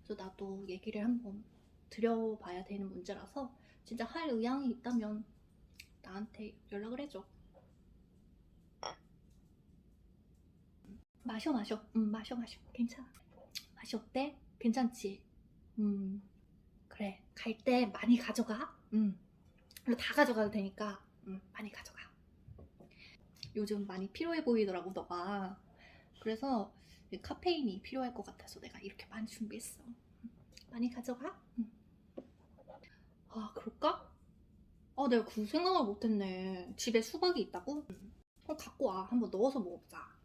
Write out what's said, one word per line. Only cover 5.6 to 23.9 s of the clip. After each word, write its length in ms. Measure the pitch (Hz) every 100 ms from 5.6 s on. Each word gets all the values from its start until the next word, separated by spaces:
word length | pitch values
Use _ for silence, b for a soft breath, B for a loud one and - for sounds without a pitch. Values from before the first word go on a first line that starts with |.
| - - - -
나한테 540 | - 190 220 - 214 - -
연락을 280 | 202 214 254
해줘. 220 | 294 190 202 - - - - - - - - - - - - - - - - - - - - - - - - - - - - - _ - - - - - - - - _
마셔, 300 | 247 220 320
마셔. 280 | 262 208 214 - 226
음, 160 | 214
마셔, 240 | 214 214 240
마셔. 240 | 233 - -
괜찮아. 340 | - 233 - 254 - - - - - - -
맛이 200 | - 220
어때? 420 | - 254 277 285 - -
괜찮지? 640 | 240 226 240 - 202 196 - - - - - -
음, 420 | 208 202 190 196 - - - - - - -
그래. 360 | - 202 190 -
갈 240 | - 233 220
때 280 | - 247 233
많이 300 | 196 214 240
가져가. 580 | - 226 226 220 302 - -
음. 260 | 214 214 190 - - - - - - -
다 280 | 233 - -
가져가도 360 | 277 220 214
되니까, 520 | 214 196 - 208 196 - - -
음, 140 | 190 -
많이 200 | - 208
가져가. 280 | - - - - - - - - - - - - B B B - - - -
요즘 300 | 208 208
많이 240 | 202